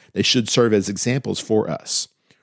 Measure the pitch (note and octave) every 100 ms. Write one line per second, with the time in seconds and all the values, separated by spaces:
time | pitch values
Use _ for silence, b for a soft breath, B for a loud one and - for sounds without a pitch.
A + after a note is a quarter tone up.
0 | b - - B2+ A2 - A#2 G#2+ G2 G2+
1 | - C3+ A2 F2+ - G#2+ - - - -
2 | - _ _ _